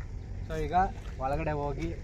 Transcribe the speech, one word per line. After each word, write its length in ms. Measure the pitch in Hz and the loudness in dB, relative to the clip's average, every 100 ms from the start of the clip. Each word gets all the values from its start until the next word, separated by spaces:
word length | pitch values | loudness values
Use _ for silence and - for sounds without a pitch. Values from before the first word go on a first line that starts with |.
| - - - - - | -6 -6 -6 -6 -2
So 160 | 160 | -2
ಈಗ 100 | 147 175 190 - - - | 4 6 4 2 -6 -2
ಒಳಗಡೆ 320 | 131 147 156 | 0 2 2
ಹೋಗಿ 380 | 147 143 139 165 - | 0 0 0 -2 -4